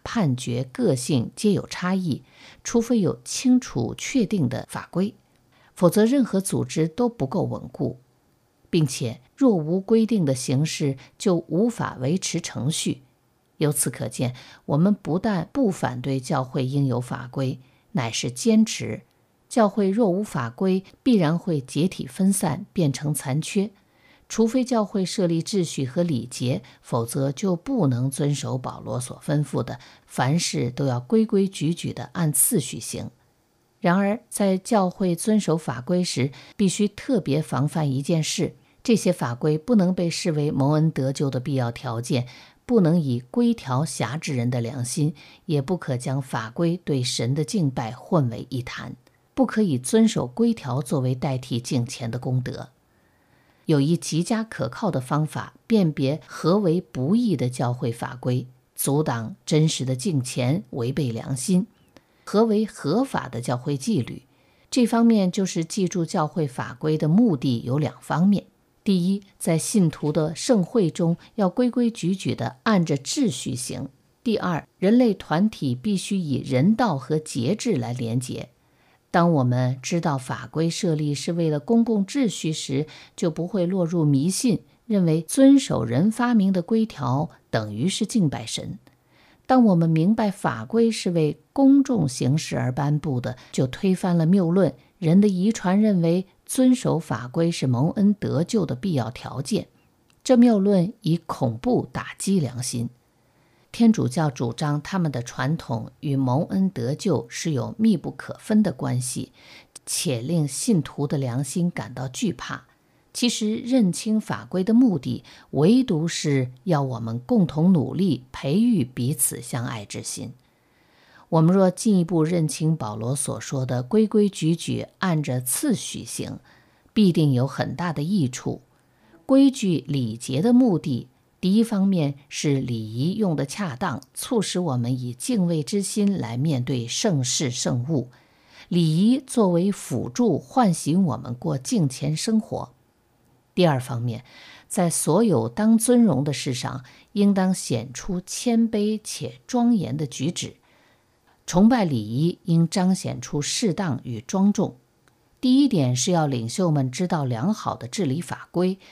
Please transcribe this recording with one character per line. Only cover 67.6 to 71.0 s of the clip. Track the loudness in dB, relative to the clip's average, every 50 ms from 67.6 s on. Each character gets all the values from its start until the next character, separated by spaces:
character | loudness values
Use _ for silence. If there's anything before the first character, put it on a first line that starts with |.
有 | -2 -2 -2 -2
两 | -2 -2 -6 -10
方 | -6 -4 0 2 4
面。 | 4 4 2 0 _ _ _ _ _ _ _
第 | -2 0 0 2 2
一， | 0 -2 -2 -6 _ _ -6
在 | -2 0 0 0
信 | 0 0 2 4 4 2
徒 | 2 -2 -4 -2
的 | 0 0 0 -2 -4
盛 | -6 0 2 2 2 2
会 | 2 2 2 2 2
中， | 0 0